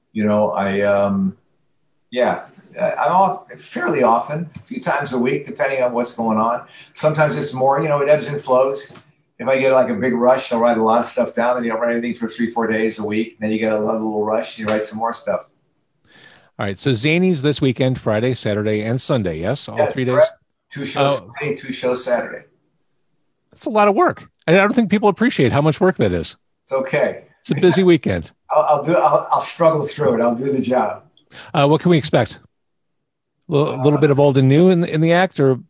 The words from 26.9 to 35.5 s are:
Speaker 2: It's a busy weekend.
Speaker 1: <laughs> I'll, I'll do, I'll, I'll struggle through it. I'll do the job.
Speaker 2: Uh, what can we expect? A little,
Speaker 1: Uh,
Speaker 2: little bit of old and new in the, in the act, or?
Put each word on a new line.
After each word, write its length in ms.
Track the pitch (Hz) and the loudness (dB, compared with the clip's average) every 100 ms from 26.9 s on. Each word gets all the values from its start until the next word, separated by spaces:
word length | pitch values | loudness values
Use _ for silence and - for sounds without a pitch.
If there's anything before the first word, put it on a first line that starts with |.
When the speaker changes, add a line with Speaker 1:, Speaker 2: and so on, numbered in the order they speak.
| 147 117 - _ _ | -2 -2 -4 _ _
Speaker 2:
It's 100 | - | -4
a 40 | 143 | 2
busy 280 | 180 185 | 2 4
weekend. 480 | 180 165 - 90 80 _ | 4 4 2 -4 -6 _
Speaker 1:
<laughs> 80 | - | -2
I'll, 140 | 151 | 0
I'll 200 | 147 147 | 2 0
do, 120 | 143 175 | 2 2
I'll, 320 | - - - | 2 2 0
I'll 100 | - | -2
struggle 420 | - - 165 156 | -2 2 2 2
through 320 | - - 139 117 | -4 -2 0 2
it. 60 | |
I'll 140 | 120 117 | 0 0
do 160 | 135 | -2
the 100 | 127 | -2
job. 420 | 110 123 107 87 _ _ _ - - | 0 0 -2 -6 _ _ _ -20 -6
Speaker 2:
Uh, 140 | 156 143 | 0 2
what 140 | 156 | 2
can 100 | 175 | 4
we 60 | 165 | 2
expect? 420 | - - 113 - _ _ _ _ _ _ _ _ _ _ - | 2 0 0 -6 _ _ _ _ _ _ _ _ _ _ -2
A 20 | |
little, 220 | 143 151 131 | 0 0 2
Speaker 1:
Uh, 40 | |
Speaker 2:
little 160 | 139 147 | 2 4
bit 100 | 147 | 4
of 100 | 135 | 4
old 180 | 143 135 | 4 6
and 100 | 131 | 4
new 220 | 147 185 | 6 6
in 120 | 175 | 4
the, 100 | 170 | 0
in 100 | 156 | 0
the 120 | 165 | 2
act, 260 | 170 185 - | 4 2 2
or? 200 | 135 | 2